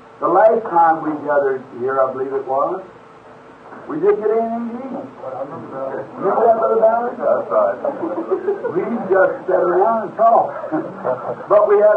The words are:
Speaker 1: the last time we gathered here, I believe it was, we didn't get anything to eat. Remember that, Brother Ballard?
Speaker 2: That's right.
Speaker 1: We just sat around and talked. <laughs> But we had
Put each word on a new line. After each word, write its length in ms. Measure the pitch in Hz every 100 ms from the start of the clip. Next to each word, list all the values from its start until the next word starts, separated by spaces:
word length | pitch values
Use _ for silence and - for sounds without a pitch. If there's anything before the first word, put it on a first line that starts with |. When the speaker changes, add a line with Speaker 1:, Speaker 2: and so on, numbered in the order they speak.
| - -
Speaker 1:
the 80 | -
last 340 | 185 220 233 -
time 320 | 170 165 160
we 80 | 156 139 143
gathered 360 | - 135 127 - 120
here, 220 | 131 135
I 60 | 131
believe 200 | 131 135
it 140 | 135 123
was, 340 | 135 - 190 185 - - - - - - - - - -
we 100 | 302
didn't 200 | 392 415
get 100 | 427
anything 380 | 427 226 233 233
to 80 | 247
eat. 80 | 269 - - -
Remember 720 | - 131 143 - - 135 135 123
that, 80 | - 123 185 202 233 220
Brother 220 | 226 220
Ballard? 360 | 226 233 240 -
Speaker 2:
That's 340 | - - -
right. 280 | - 90 - - - - - - 381 392 - 494
Speaker 1:
We 80 | 359 208 226 196
just 260 | 269 180 - -
sat 160 | 170
around 400 | 175 175 220 226 175
and 80 | 202
talked. 560 | 226 - - - -
<laughs> 760 | 156 - - 127 127 - 117 -
But 200 | 208 208
we 80 | 208
had 160 | 214